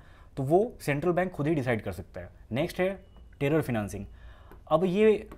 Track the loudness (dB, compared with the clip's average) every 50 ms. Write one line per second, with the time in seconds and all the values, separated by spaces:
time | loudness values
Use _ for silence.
0 | -18 -20 -20 -20 -20 -14 -6 -6 0 4 4 4 4 2 -2 -8 -2 -2 -2 0
1 | 0 0 2 2 0 -2 -2 -2 0 0 0 0 2 0 0 0 -2 -6 -8 -8
2 | -10 -12 -12 -14 -14 -14 -18 -20 -12 -6 -4 -2 -2 -2 -2 -2 -2 -2 -2 -6
3 | -12 -20 -20 -20 -20 -20 -8 -4 -2 2 2 2 2 0 -2 -2 -2 -4 -6 -8
4 | -10 -12 -14 -18 -20 -20 -20 -20 -20 -20 -20 -16 -4 0 2 2 2 2 2 4
5 | 6 4 4 4 0 -10 -14